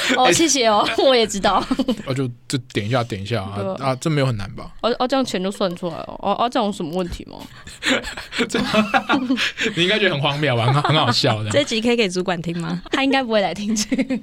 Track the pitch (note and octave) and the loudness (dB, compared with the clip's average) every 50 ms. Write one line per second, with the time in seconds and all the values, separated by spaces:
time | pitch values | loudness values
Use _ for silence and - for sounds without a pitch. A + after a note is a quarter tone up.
0 | - - C4 - B3+ - F3 - E4+ D#4 - C#4 A#3 A3+ G#3+ G#3 A#3+ - A3+ - | 0 0 2 4 6 6 6 6 4 4 4 4 4 4 4 4 2 2 2 4
1 | G4 C4+ C4 A#3+ A3+ G#3 - G3 F#3 G#3+ C#4 - C4 - C4 C#4 C4 C4 A3+ - | 4 6 6 4 4 2 0 0 0 2 2 2 0 0 -2 -2 0 -2 -2 -4
2 | - C#3 C3 C3 C3+ B2+ A#2+ - - - - C3+ A#2+ - - A#2 G2+ G#2+ B2+ B2+ | -4 -4 -4 -2 -2 -4 -6 -10 -8 -6 -6 -6 -6 -4 -6 -4 -2 0 0 0
3 | A#2 A#2+ A2 F#2+ G2 G2 A#2 G#2+ F#2+ G2+ G2 G2+ G2+ F#2+ F#2+ - C3+ C3+ - - | 0 -2 -4 -6 -4 -4 -4 -4 -4 -4 -6 -6 -4 -4 -4 -2 -2 -2 -2 0
4 | - E3 D#3 C#3+ C3+ C3 A#2+ G#2 G2 - - - - - - - - A3 B3 - | -2 0 2 2 2 0 0 -2 -6 -8 -10 -12 -14 -14 -8 -4 -2 -2 0 0
5 | B3+ B3 C#4 C4+ - - - F#3+ F3+ F#3+ G3+ - G#3+ F#3 F3 F3+ - F3 - - | 0 0 2 0 0 0 -2 -2 -2 -4 -2 -2 -2 -2 -2 -4 -6 -6 -6 -8
6 | - - - - - F#3+ G3+ - A#3 A#3+ - C4+ A3 G3+ G3+ - F#3 C#3+ D#3+ F#3 | -10 -10 -10 -6 -2 -2 0 0 0 0 0 0 0 0 -2 -4 -6 -4 -4 -4
7 | F#3 F3 - - - G1+ G1+ G1+ - - - - - - - - - - C4+ - | -4 -4 -6 -10 -10 -14 -14 -16 -16 -18 -18 -20 -20 -20 -14 -6 -2 0 0 0
8 | - - - - - - - - A#3+ A#3 - A3+ G#3 - - G#3+ G#3+ G#3 - B3 | -2 -6 -10 -12 -12 -8 -4 -4 -2 0 0 -2 0 2 2 2 2 2 2 0
9 | - - C4 C#4 B3+ A#3+ C4+ A3 - - - - - A3+ - D#3 E3+ F#3 G#3+ A3 | 2 2 0 0 0 0 0 0 0 -2 -2 -2 -2 -2 0 2 2 2 2 2
10 | G#3 F#3 E3 C#3 C#3 D3 C#3+ D3 D3+ C#3 B2 A#2 A2 B2 C3 D3 D3 - D3 D#3 | 2 2 2 2 0 0 0 0 0 2 2 2 2 2 2 2 2 4 4 4
11 | D3 B2 D#3+ - - C3 A2+ G#2+ A2 G#2 G#2+ C#4+ D4 - A#3 A3 A3 A#3+ A#3+ A#3 | 4 2 2 2 2 2 2 0 -2 0 0 0 0 2 0 0 2 2 2 2
12 | A3 F#3 F3+ F#3 F#3 F#3+ F3 E3+ D#3+ E3+ E3+ F3 E3 E3 F3+ F3 - - - C#4+ | 2 0 0 -2 -2 -2 -2 -2 -4 -4 -6 -4 -4 -4 -4 -6 -4 -4 -2 0
13 | C4+ C#4 C4+ C4+ C4+ A3+ A3+ G#3+ G3 E3+ - G3+ G#3 G3+ A3 G#3+ G#3+ - C4+ C4 | 2 2 2 2 2 2 2 2 2 0 -2 -2 -2 -2 0 0 0 0 0 -2
14 | B3+ C4+ C4 A3+ | 0 -2 -2 -4